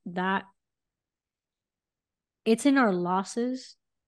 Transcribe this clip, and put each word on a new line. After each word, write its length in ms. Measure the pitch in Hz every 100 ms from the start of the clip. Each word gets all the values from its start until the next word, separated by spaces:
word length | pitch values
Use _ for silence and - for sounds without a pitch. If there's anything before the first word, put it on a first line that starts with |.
| -
that 400 | 175 185 196 - _ _ _ _ _ _ _ _ _ _ _ _ _ _ _ _ _ _ _ -
it's 200 | 226 285
in 100 | 277
our 140 | 233
losses 840 | 180 175 185 196 - 247 254 - - _ _